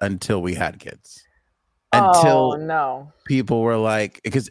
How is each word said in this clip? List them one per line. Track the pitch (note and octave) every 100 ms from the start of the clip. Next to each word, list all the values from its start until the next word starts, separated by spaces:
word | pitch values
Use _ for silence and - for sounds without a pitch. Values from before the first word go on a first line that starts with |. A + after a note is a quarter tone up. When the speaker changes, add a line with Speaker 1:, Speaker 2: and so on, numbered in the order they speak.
Speaker 1:
until | G2 F#2 - G#2
we | F2+ F2
had | E2 -
kids. | - - _ - _ _ _ _ _ _ _ -
Speaker 2:
Oh, | F#3+ F3+ D#3+ - C3
Speaker 1:
Until | D3
Speaker 2:
no. | D#3 D#3+ C#3 B2+ C#3+ _ -
Speaker 1:
people | C3+ A2+ A#2
were | A2+ A2+
like, | A2 G#2+ G#2 - A2+
'cause | C3+ A#2